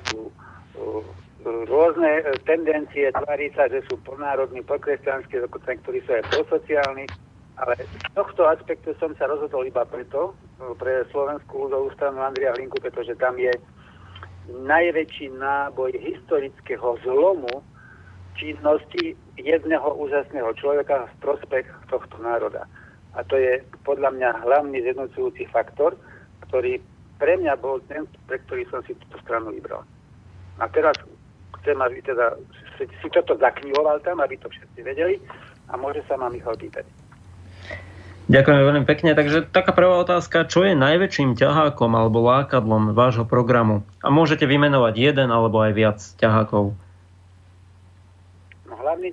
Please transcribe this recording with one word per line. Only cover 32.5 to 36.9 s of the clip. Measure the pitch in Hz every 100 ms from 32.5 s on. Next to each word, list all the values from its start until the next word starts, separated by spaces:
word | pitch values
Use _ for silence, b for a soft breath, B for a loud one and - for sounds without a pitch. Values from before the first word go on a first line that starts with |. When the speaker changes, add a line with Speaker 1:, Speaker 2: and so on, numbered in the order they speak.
| - - -
Speaker 1:
si, | 135
si | - 160
toto | 175 170 165
zaknihoval | 127 - 143 139 156 151
tam, | 175 175
aby | 135 131
to | 113
všetci | - - -
vedeli. | 117 135 175 196 B B B B -
A | 127
môže | 135 147 135
sa | 135
ma | 123
Michal | 123 117 113
pýtať. | - - -